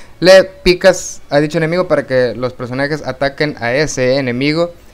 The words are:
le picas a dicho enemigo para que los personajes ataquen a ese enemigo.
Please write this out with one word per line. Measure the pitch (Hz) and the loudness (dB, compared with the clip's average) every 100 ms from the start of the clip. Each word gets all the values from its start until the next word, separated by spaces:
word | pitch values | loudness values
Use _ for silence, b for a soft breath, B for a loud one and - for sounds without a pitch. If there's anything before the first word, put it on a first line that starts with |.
| B B | B B
le | 170 190 | 6 6
picas | 185 - 180 180 190 180 - - - | 6 0 0 2 2 2 -2 -14 -2
a | 143 | 0
dicho | 151 165 | 0 -2
enemigo | 156 175 180 | -2 -2 0
para | 147 | -2
que | 131 131 123 | 0 0 0
los | 110 123 | -2 -6
personajes | 123 120 127 143 151 131 | -8 -8 -4 -4 -4 -6
ataquen | 131 139 - 151 - | -4 -4 -2 -4 -4
a | 117 | -2
ese | 131 147 - 127 135 | -2 -2 0 0 0
enemigo. | 131 123 143 160 170 - b | -2 -2 -2 0 -4 -6 b